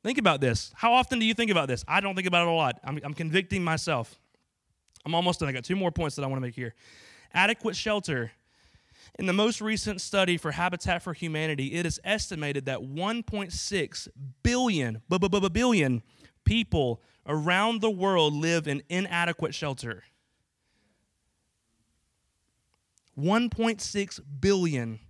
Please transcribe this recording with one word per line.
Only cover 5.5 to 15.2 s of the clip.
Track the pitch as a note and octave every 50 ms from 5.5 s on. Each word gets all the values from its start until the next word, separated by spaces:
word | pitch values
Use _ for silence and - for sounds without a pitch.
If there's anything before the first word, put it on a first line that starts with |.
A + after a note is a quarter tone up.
got | C3 B2+ B2
two | - F3+
more | G3 F#3+ F3
points | D#3 - E3 D3 -
that | - C#3+
I |
wanna | C3+ C3+ C3
make | B2+ B2 A2+
here. | - B2+ A2+ - _ - - - - - - - - - _
Adequate | - B3+ F#3+ G#3 A#3 - - A3+ G3+
shelter. | - - A3 G#3 G#3 - - D3 B2 A#2 A2+ - _ _ _ _ _ _ _ _ _ _ _ _ _ - - _ -
In | -
the | F#3
most | F3+ G3+ G#3+ A#3 A3 -
recent | G#3+ A3 G#3+ - - G#3+ G3+ F3+
study | - - - G3 F#3+ F3+ F3
for | D#3+ - D#3
Habitat | C#3 E3 F3 F3+ F3 E3+ - F#3 F3 E3+
for | - F#3 D#3+
Humanity, | - E3+ E3 D#3 D#3 D#3+ D#3+ D3+ C3+ C3+ -
it | - E3+ F3
is | E3 D3 - -
estimated | F#3 G#3 G#3+ - - G3 D#3 D3+ C#3+ C#3+ C#3 C3+
that | C3+ C3 G#2
one | G#2+ C3+ C#3 D#3 F3+ G3+ A#3 A#3+
point | A3+ - G#3+ G#3 G3 F3
six | E3 E3+ - - G3+ F#3 C#3+ - - - - - _ B2 C#3 C3 - _
billion, | _ A#3+ A#3+ B3 B3+ A#3+ G3 D#3 C3 A#2 A2 A2 _ -
bu-, | F3
bu-, | F#3